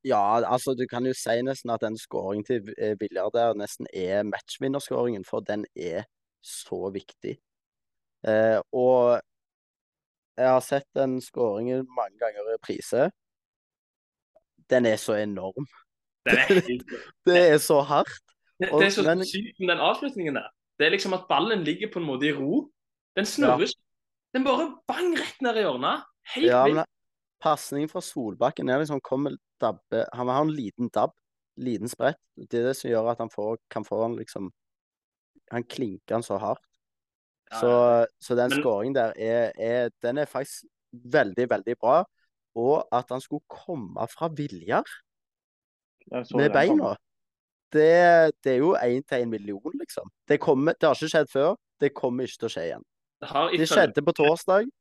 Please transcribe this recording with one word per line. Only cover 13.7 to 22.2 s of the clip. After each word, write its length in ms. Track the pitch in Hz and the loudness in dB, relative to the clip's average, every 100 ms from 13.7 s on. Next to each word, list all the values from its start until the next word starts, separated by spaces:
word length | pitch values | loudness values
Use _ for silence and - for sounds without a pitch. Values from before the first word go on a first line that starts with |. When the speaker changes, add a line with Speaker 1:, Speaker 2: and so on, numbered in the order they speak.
| _ _ _ _ _ _ _ _ _ _ | _ _ _ _ _ _ _ _ _ _
Speaker 1:
Den 160 | 127 120 | 2 4
er 100 | 107 | 2
så 180 | - | -2
enorm. 540 | 107 107 98 95 127 143 _ _ _ _ _ 123 | -2 -4 -8 -10 -10 -14 _ _ _ _ _ 2
Speaker 2:
Det 80 | |
er 280 | 120 135 190 | 2 6 4
helt 220 | 175 123 - - - | 2 -6 -8 -16 -16
Speaker 1:
<laughs> 180 | _ - | _ 4
Det 140 | 175 175 | 6 8
er 40 | 151 | 6
så 240 | - 151 | 4 2
hardt. 380 | 143 147 208 - _ _ _ _ | 4 2 0 -6 _ _ _ _
Speaker 2:
Det, 120 | 180 | 0
Speaker 1:
Og, 80 | 147 | 4
Speaker 2:
det 60 | 196 | 4
er 40 | |
så 120 | 202 | 4
Speaker 1:
men 200 | 160 175 185 | 0 0 -2
Speaker 2:
sykt 340 | 190 233 - | -8 -10 -6
med 80 | 180 | -2
den 100 | 165 | 2
avslutningen 560 | 165 240 285 220 165 127 | 2 0 -6 -6 -6 -6
der. 140 | - _ _ - | -8 _ _ 0
Det 80 | 151 | 2
er 40 | |
liksom 220 | 196 196 | 2 -2
at 140 | 185 - | -6 0
ballen 340 | 143 196 208 | 0 2 -2
ligger 280 | 151 175 - | -2 -4 -6
på 80 | 175 | -6
en 60 | 160 | -6
måte 220 | 127 | -2